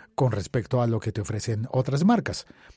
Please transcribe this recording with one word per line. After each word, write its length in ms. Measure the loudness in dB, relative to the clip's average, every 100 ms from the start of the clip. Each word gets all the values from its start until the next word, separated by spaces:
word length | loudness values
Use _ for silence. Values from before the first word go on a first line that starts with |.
| -10 0
con 160 | 0
respecto 500 | 0 -2 -4 0 0
a 60 | 2
lo 100 | 0
que 140 | -2
te 80 | -4
ofrecen 480 | -4 -4 -4 -4 -2
otras 340 | -2 0 2
marcas. 420 | 4 4 0 -6 -10 -20 -20